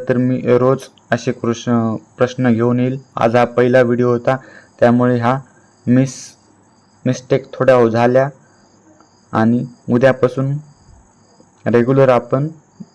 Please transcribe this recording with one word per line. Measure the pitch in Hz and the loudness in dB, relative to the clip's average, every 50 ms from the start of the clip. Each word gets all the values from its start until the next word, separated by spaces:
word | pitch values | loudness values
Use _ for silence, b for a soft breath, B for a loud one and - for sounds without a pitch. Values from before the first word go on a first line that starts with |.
| - - | 0 0
तर | 127 | -2
मी | 123 127 127 127 123 - 117 123 | 0 0 -2 -2 -2 0 0 2
रोज | 123 127 131 135 131 - - _ _ _ - | 2 2 2 0 -2 -4 -14 _ _ _ -6
असे | 117 - - 131 | -4 -4 -4 -6
कृष्ण-, | 120 - - 117 117 - - 123 120 117 113 113 107 - - _ _ | -6 -4 -4 -6 -4 -4 -4 -2 -2 -2 -2 -2 -4 -6 -10 _ _
प्रश्न | - 123 123 - - 131 123 117 | -4 -4 -2 -2 -2 0 0 0
घेऊन | 110 120 123 123 123 | 2 0 0 0 0
येईल. | 123 127 135 135 - _ - | -2 -4 -4 -8 -12 _ -6
आज | - 113 117 117 | -2 -2 0 2
हा | 120 120 | 2 0
पहिला | 120 - 120 123 123 123 131 | 0 0 0 0 2 4 2
व्हिडिओ | 123 120 123 120 123 123 | 2 2 0 0 0 0
होता, | 120 117 120 131 131 131 B B B B B B B - | 0 -2 -2 -4 -4 -4 B B B B B B B 0
त्यामुळे | 123 120 120 123 123 123 123 120 | 2 2 4 4 2 2 0 0
हा | 117 120 131 139 - b b b b b b b - | 0 -2 -2 -2 -6 b b b b b b b -2
मिस-, | 120 123 131 135 135 - - - - - _ _ _ _ _ _ _ _ _ _ _ _ _ - | 0 2 2 2 0 -4 -14 -20 -20 -20 _ _ _ _ _ _ _ _ _ _ _ _ _ -6
मिस्टेक | 127 127 - - - 139 131 - - - | -6 -6 -6 -4 -2 -2 -2 -4 -6 -6
थोड्या | - 127 131 127 | -2 2 2 4
हो-, | 123 117 113 | 4 4 2
झाल्या | 107 117 120 123 123 131 139 143 - b b b b b b b b b b b _ _ _ _ _ _ _ - - | 2 2 0 2 2 2 0 0 -4 b b b b b b b b b b b _ _ _ _ _ _ _ -6 -2
आणि | 107 110 113 120 123 135 - - _ - - | 0 0 0 0 -2 -4 -8 -14 _ -6 -4
उद्यापासून | 120 120 131 131 127 131 131 127 - 135 135 135 143 151 - _ _ _ _ _ - _ _ _ _ _ _ _ _ _ _ _ _ _ - | -2 2 2 2 2 2 -2 -2 -2 -2 -6 -4 -6 -8 -10 _ _ _ _ _ -20 _ _ _ _ _ _ _ _ _ _ _ _ _ -6
रेग्युलर | 113 113 120 120 131 135 139 135 131 | -2 0 0 2 2 2 2 4 4
आपण | 123 120 120 - 131 131 147 160 165 - _ _ _ - - _ | 4 2 0 -2 -4 -4 -4 -6 -10 -14 _ _ _ -20 -20 _